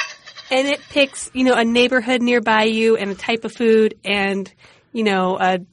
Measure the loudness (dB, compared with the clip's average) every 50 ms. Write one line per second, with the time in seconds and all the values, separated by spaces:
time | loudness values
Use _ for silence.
0 | -10 -10 -12 -18 _ -20 -20 -20 -8 -4 -2 -2 0 0 -4 -6 -8 -4 -2 0
1 | 0 0 -2 -8 -16 -10 -4 -2 0 2 2 2 2 2 2 2 2 2 2 0
2 | 0 0 -2 0 0 0 0 0 2 2 2 2 2 2 0 0 2 2 2 2
3 | 0 -4 -8 -6 -4 -4 -4 -4 -6 -8 -6 -2 2 4 4 4 4 2 0 -4
4 | -6 -4 -2 -2 -2 -2 -4 -4 -6 -10 -14 _ -20 -20 _ _ _ _ -6 -2
5 | 0 0 0 0 0 0 -2 0 0 0 0 -2 -4 -10